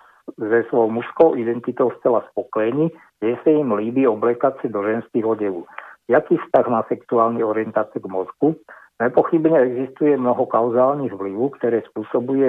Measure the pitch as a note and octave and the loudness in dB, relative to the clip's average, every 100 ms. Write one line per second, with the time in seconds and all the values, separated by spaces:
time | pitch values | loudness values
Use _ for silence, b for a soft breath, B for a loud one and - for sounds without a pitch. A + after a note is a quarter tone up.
0 | B B B - A2 A#2 A2+ B2+ A2 A2+ | B B B -10 -2 0 0 0 0 0
1 | A#2+ - E3 D3+ A#2 A#2+ A#2 B2 B2+ - | -4 4 4 4 -2 -4 -4 -2 -2 0
2 | C3 A2+ - - F#2+ A2 A2 C3+ E3 - | 0 0 -2 -8 -6 -2 -2 0 -2 -4
3 | B _ G#2+ A#2+ - D3+ C#3+ G#2 A2 B2+ | B _ -4 0 2 2 2 -2 -2 2
4 | C3 G#2+ A2+ A#2+ C#3 C3 B2+ G#2+ G2+ A#2 | 2 2 0 0 0 -2 -4 -4 -2 -2
5 | A2+ B2 A2 G#2+ G#2 F2+ - B B B | -4 -2 0 0 -2 -6 -10 B B B
6 | - B2+ D#3 E3 - C#3+ A#2+ A#2 - A2 | 0 2 2 0 2 2 2 0 -2 -6
7 | - B2 A2+ A#2 A2+ G#2+ A2 G#2+ G#2+ - | -2 2 2 2 -2 -2 -2 -4 -4 -6
8 | G2+ F#2+ F#2 - C#3+ D#3+ - B B - | -8 -6 -6 -2 0 0 -8 B B -4
9 | A#2 B2 - E3 D#3+ D#3+ B2+ B2 C3 - | -2 2 2 2 2 4 2 0 -6 -2
10 | D3+ C#3 B2 B2 B2 A2+ A#2+ A#2 B2+ D3 | 0 2 2 0 0 0 2 2 2 0
11 | C3 G2 G2 G2 C3+ - A#2+ A2+ - - | -4 -6 -8 -4 -4 -2 -2 -2 -4 -8
12 | G#2+ C3+ B2 C3+ | -4 -4 -2 0